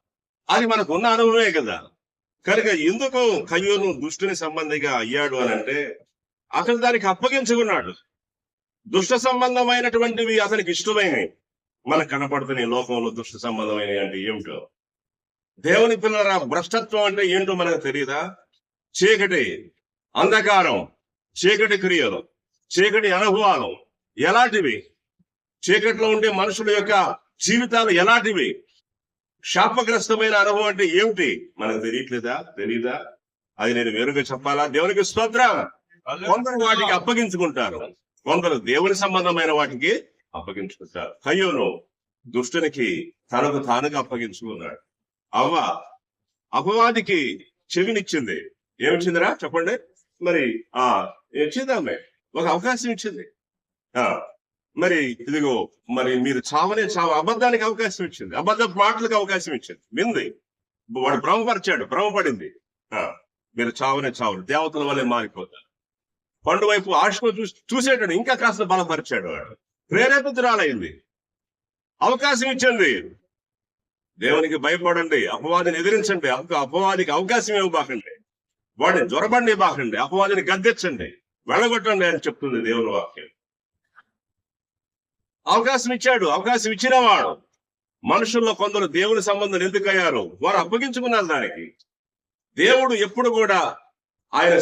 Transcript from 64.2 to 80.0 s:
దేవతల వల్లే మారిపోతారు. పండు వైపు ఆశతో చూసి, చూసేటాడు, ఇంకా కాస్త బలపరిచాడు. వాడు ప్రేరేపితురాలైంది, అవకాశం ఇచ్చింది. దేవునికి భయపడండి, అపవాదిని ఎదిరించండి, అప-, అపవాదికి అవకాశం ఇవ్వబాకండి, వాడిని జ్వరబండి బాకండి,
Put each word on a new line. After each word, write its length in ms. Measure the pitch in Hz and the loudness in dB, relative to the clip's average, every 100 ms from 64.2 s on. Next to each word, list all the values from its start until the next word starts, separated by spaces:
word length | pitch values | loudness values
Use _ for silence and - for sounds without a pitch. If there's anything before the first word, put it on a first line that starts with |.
| 110 95 92 | -4 -4 -2
దేవతల 320 | 147 160 151 143 | -2 -2 -4 -4
వల్లే 140 | 139 123 | -2 0
మారిపోతారు. 540 | 120 110 - - - _ _ _ _ _ _ _ _ 151 | -2 -4 -12 -16 -18 _ _ _ _ _ _ _ _ -2
పండు 200 | 190 208 | 2 2
వైపు 200 | 208 190 156 | 2 2 2
ఆశతో 300 | 202 190 233 202 | 2 2 -2 -2
చూసి, 140 | 202 - - | -8 -10 -6
చూసేటాడు, 420 | 262 262 247 202 175 | -2 2 2 2 0
ఇంకా 160 | 247 247 | 0 0
కాస్త 240 | 233 196 185 | 0 0 0
బలపరిచాడు. 540 | 185 170 156 - 113 90 | 0 0 -4 -2 -6 -4
వాడు 220 | 71 - - _ _ - | -10 -12 -20 _ _ -2
ప్రేరేపితురాలైంది, 1000 | 196 262 277 277 247 247 220 156 117 80 - _ _ _ _ _ _ _ _ _ - | 2 4 4 2 0 2 2 2 -2 -8 -12 _ _ _ _ _ _ _ _ _ 0
అవకాశం 460 | 208 254 285 247 262 262 | 0 2 0 0 0 2
ఇచ్చింది. 380 | 254 233 160 104 92 - _ _ _ _ _ _ _ _ _ - | 2 4 2 2 -6 -18 _ _ _ _ _ _ _ _ _ -6
దేవునికి 380 | 120 151 156 151 143 | 0 2 0 -2 -2
భయపడండి, 560 | 175 175 175 165 143 - - | 0 0 0 0 0 0 -4
అపవాదిని 440 | 151 175 175 165 | -2 0 0 0
ఎదిరించండి, 480 | 185 214 196 185 139 127 | 0 0 0 -2 0 -2
అప-, 200 | 165 156 135 | -2 -4 -2
అపవాదికి 480 | 165 190 185 156 151 | 0 0 0 0 0
అవకాశం 380 | 190 233 214 202 | 0 0 0 0
ఇవ్వబాకండి, 540 | 185 160 139 120 - - _ _ _ _ _ - | 0 0 -2 -8 -10 -20 _ _ _ _ _ 0
వాడిని 260 | 165 175 123 | 2 2 0
జ్వరబండి 420 | 147 214 247 233 202 190 | 0 2 2 2 4 2
బాకండి, 320 | 143 120 104 | 0 -4 -2